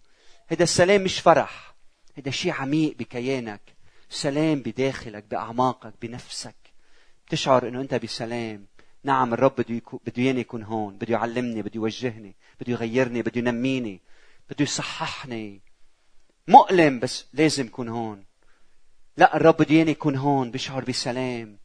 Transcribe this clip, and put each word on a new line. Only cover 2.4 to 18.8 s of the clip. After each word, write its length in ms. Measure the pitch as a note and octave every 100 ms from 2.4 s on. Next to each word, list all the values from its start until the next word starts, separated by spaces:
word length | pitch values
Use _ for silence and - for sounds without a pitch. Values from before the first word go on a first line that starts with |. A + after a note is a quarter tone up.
| F3+
عميق 440 | D3+ C3+ D3+ D#3 -
بكيانك، 640 | A#2 B2+ B2 C3+ A#2 G2+ - - - - -
سلام 500 | - D3+ C#3 D#3+ D3
بداخلك، 640 | A#2+ A2 C3+ B2+ A#2+ G#2
بأعماقك، 720 | - A2 A2 A#2 B2+ A#2+ A2+ -
بنفسك. 540 | A#2 B2 - - A2+ - - - - - - - -
بتشعر 400 | D#3+ - C3 A#2+
إنه 140 | B2
أنت 140 | C3+ B2
بسلام. 720 | A2 - A2+ A#2+ A2+ G#2+ G2+ - - -
نعم، 300 | C#3 C3 B2+
الرب 220 | A#2 C3+ -
بده 180 | A#2+ A#2
يكو-، 200 | - B2+ -
بده 180 | A2
ياني 160 | B2+ B2+
يكون 240 | A2+ B2
هون، 340 | G#2+ A2+ G#2 G2
بده 160 | A2
يعلمني، 480 | A2 A#2 A#2 B2 A2
بده 100 | G2+ A2+
يوجهني، 600 | A2 G#2+ B2 A2 G2+ - _ -
بده 100 | -
يغيرني، 480 | A#2 A#2 A#2 B2+ A#2
بده 180 | A2 A#2+
ينميني، 640 | A#2+ A#2 C3 C3 A#2 F#2+ - - - - -
بده 140 | -
يصححني. 1000 | D3 - D3 - D#3+ - C#3 A#2 G#2+ G2+ - - - _ _ - - _ -
مؤلم، 520 | F3+ G3 F#3 D#3 B2+
بس 260 | B2 - -
لازم 320 | B2+ D#3 C#3+ A#2
يكون 240 | - A#2
هون. 360 | A#2 A2+ G2+ G2 _ - - - -